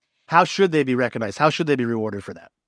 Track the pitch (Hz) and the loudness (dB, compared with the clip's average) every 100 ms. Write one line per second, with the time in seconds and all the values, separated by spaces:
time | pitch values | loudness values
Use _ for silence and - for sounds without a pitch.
0 | _ _ - 165 180 - 190 156 135 123 | _ _ 0 2 2 2 2 2 0 0
1 | 120 123 107 - 156 - 165 139 117 117 | -2 -2 -6 0 0 0 0 0 0 -2
2 | 107 101 - - - _ | -4 -8 -12 -18 -20 _